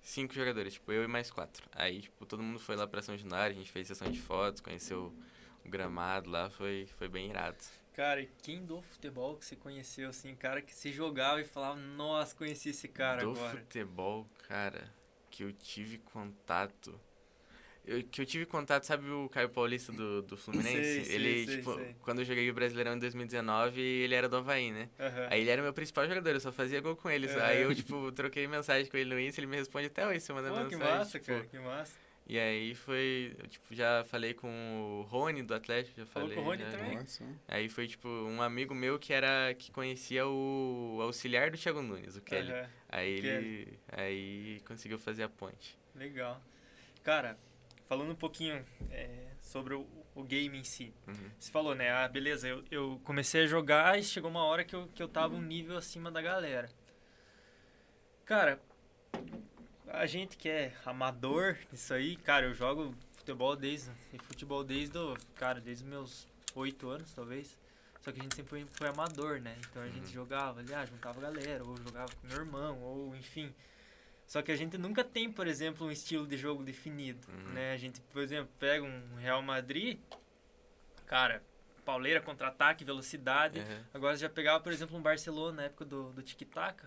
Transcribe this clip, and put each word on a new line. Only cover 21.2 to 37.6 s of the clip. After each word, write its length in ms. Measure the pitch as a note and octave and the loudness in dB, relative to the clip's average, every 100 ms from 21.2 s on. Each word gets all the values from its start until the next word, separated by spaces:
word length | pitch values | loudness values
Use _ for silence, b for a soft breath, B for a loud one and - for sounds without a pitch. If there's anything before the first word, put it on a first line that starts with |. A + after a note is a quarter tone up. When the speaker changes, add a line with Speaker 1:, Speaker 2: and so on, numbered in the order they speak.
| A#2 A#2 A2+ | 4 4 2
Speaker 2:
sei, 120 | C3+ | -2
Speaker 1:
tipo, 160 | B2+ | -2
Speaker 2:
sei. 220 | A#2 B2 A#2+ | -4 -6 -8
Speaker 1:
quando 180 | - A#2+ | -2 0
eu 60 | B2 | 2
joguei 240 | B2 A#2+ | 4 2
o 40 | |
Brasileirão 400 | A#2 B2 A#2+ A#2+ A#2+ | 4 2 2 0 0
em 40 | |
dois 140 | A#2+ A#2+ | -2 -2
mil 80 | |
e 40 | A#2+ | -2
dezenove, 540 | A#2+ A2+ G#2+ A#2+ B2 | 0 4 4 4 4
ele 320 | B2+ B2+ B2+ | 2 2 4
era 160 | B2 B2 | 6 6
do 80 | B2+ | 2
Avaí, 340 | B2+ C3+ A#2+ | 2 2 2
né? 180 | G#2+ A2+ - | -2 -6 -4
Speaker 2:
Aham. 280 | C3+ B2 B2 | -4 -2 2
Speaker 1:
Aí 100 | G#2+ | 4
ele 80 | A2+ | 6
era 120 | B2 | 6
meu 120 | C#3+ | 4
principal 340 | C#3 D3+ - D3+ | 0 -2 2 2
jogador, 220 | F#3 E3 | 4 4
eu 100 | C#3 | 4
só 120 | C3 | 2
fazia 280 | B2+ B2+ C#3 | 0 2 2
gol 140 | D3+ E3 | 0 -2
com 140 | F3+ | 2
ele. 180 | D3 C3+ | 2 4
Speaker 2:
Aham. 160 | C3+ | 4
Speaker 1:
Aí 180 | A2+ A#2 | 6 8
eu, 100 | C3 | 6
tipo, 380 | B2+ - C#3+ C3+ | 4 0 -2 -2
troquei 360 | B2+ C#3 C#3+ C#3+ | 0 -2 0 0
mensagem 420 | D3 C#3+ C3+ C3+ | 0 4 4 4
com 60 | C3+ | 0
ele 180 | C3 | 2
no 60 | B2+ | 2
Insta, 220 | C3+ C#3+ | 0 -2
ele 60 | C#3 | -2
me 100 | C#3 | -2
responde 300 | C3+ C#3+ C#3+ | -2 -2 -2
até 200 | D3 G3 | 0 2
hoje, 120 | F3 | 0
você 120 | - | -2
manda 180 | C#3 C3 | -4 -2
Speaker 2:
Pô, 60 | C3+ - | 0 -2
que 80 | E3+ | 0
Speaker 1:
mensagem, 220 | C#3 E3+ | 2 4
Speaker 2:
massa, 200 | G#3 D3+ | 2 -4
Speaker 1:
tipo. 120 | - | -2
Speaker 2:
cara, 120 | A#2+ A2+ | -2 -2
que 100 | C3 | -8
massa. 340 | B2+ C#3 D#3 - B B - | -6 -6 -8 -12 B B -2
Speaker 1:
E 100 | A#2 | 2
aí 380 | A2+ A2 A2 A#2+ | 4 2 0 -6
foi, 600 | - C3 C3 B2+ B2 - | -2 2 2 2 -2 -8
eu, 80 | - | -12
tipo, 260 | - - | -14 -14
já 300 | A#2 A#2+ A#2+ | 2 4 6
falei 320 | A#2 A#2+ A2+ A#2+ | 4 -2 -2 -2
com 120 | A#2+ | -6
o 540 | A#2 A2+ A2 G#2+ G#2 G#2 | -6 -4 -4 -2 -4 -2
Rony 320 | B2 D3+ D3 | 2 2 0
do 140 | A#2 A2+ | 0 -2
Atlético, 440 | - A#2+ B2 - | 2 0 0 -10
já 60 | A2 | -8
Speaker 2:
Falou 240 | - D3+ | -4 -2
Speaker 1:
falei, 60 | F3 | 0
Speaker 2:
com 120 | D3+ | 0
o 40 | |
Rony 100 | F#3 | -2
Speaker 1:
já 60 | - - | -2 -4
Speaker 2:
também? 180 | G#3+ - | -4 -4
Speaker 3:
Nossa. 260 | C3+ - A#2+ D3 - | -6 -10 -10 -12 -2
Speaker 1:
Aí 220 | G#2 | 0